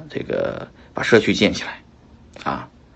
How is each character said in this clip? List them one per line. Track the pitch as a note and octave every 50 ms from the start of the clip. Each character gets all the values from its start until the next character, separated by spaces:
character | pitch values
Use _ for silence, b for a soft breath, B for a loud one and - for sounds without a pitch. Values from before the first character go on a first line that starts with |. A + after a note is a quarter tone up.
| - -
这 | - -
个 | - - - - - C2 - - - - b b b b b
把 | - -
社 | - B2 G#2+
区 | - G#2+ F#2+
建 | F#2 - E2 D#2+
起 | - -
来 | - - - - - - - - - - - - - - - -
啊， | - C2+ C2 - - - - - b b